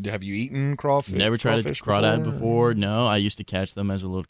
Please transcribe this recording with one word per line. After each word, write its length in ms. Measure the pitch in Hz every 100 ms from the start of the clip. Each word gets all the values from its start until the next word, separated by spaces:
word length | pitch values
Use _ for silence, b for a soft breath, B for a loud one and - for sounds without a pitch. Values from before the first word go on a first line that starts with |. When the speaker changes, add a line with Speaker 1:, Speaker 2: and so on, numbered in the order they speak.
| 101
Speaker 1:
have 140 | 104
you 100 | 98
eaten 420 | 101 127 135 139 143
crawfish? 380 | 147 143 101
Speaker 2:
Never 240 | 92 104 117
tried 220 | 117 113
a 40 |
Speaker 1:
crawfish 180 | 110 139
Speaker 2:
crawdad 400 | - 101 107 110
Speaker 1:
before? 100 | 156
Speaker 2:
before. 400 | 143 117 117 120
No, 320 | 107 101 107 120
I 100 | 104
used 200 | 101 -
to 60 |
catch 320 | 101 95 95 98
them 160 | 101
as 100 | 98
a 60 | 92
little 180 | 92